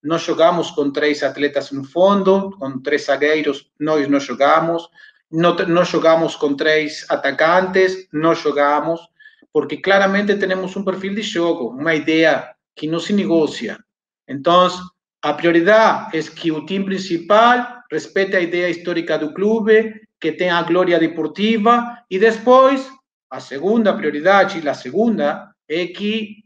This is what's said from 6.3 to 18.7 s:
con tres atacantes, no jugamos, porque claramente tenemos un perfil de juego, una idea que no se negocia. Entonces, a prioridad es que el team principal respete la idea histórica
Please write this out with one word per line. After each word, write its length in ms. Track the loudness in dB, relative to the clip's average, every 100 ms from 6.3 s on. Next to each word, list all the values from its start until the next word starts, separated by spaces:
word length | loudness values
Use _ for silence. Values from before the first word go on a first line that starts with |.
| -2
con 220 | -2 0
tres 480 | 2 2 0 -8 -6
atacantes, 960 | -4 -2 0 2 2 2 2 2 0 -8
no 220 | -2 0 0
jugamos, 760 | -2 0 2 0 -2 -6 -8 _ -20 _ _
porque 300 | -4 -2 -6
claramente 540 | 2 2 2 0 0 -2
tenemos 400 | 0 -4 -6 -6
un 100 | -6
perfil 300 | -6 -6 -6
de 80 |
juego, 480 | -6 -2 -2 -2 -6
una 240 | -6 -2 -2
idea 600 | 0 2 2 2 -4 -20 _ -12
que 120 | -6
no 120 | -6
se 140 | -2
negocia. 640 | -2 2 2 0 -4 -10 -12 _ _ _ _ _
Entonces, 540 | -4 2 4 4 -2 -14 _ _ _
a 140 | -6 -2
prioridad 720 | 0 0 4 4 4 0 -4
es 160 | -8 -8
que 200 | -6 -6
el 160 | -6 -6
team 200 | -6 -4
principal 1000 | -6 -4 -6 2 4 6 4 -2 -12 _
respete 480 | -10 -4 -2 0 0
la 40 |
idea 280 | -2 -2
histórica 480 | -4